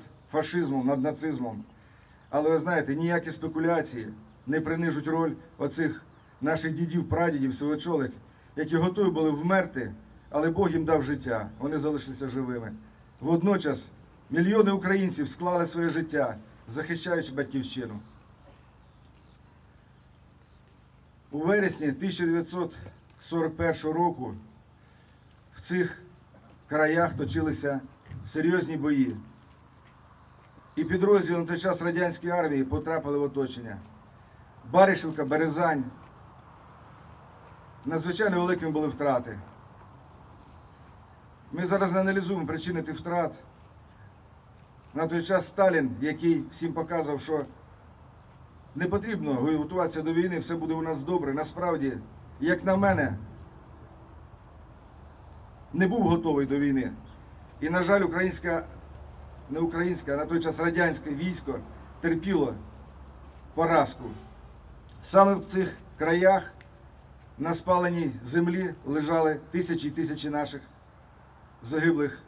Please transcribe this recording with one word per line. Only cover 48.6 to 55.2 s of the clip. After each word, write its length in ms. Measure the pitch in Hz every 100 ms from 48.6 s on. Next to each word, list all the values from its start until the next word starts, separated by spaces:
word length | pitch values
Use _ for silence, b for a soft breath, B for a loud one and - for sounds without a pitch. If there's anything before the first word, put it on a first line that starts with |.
| - 139
не 100 | 175
потрібно 480 | 202 214 196 151
готуватися 680 | 127 143 156 147 185 165 160
до 120 | 160
війни, 260 | 165 180 165
все 160 | 151 165
буде 180 | 156
у 80 | 160
нас 200 | 160 151
добре. 320 | 139 180 139
Насправді, 640 | 139 156 170 175 160 135 113 - - - -
як 240 | 151 180
на 120 | 185 190
мене, 420 | 202 185 135 98 - - - - - - - - - - - - - - - - - - - -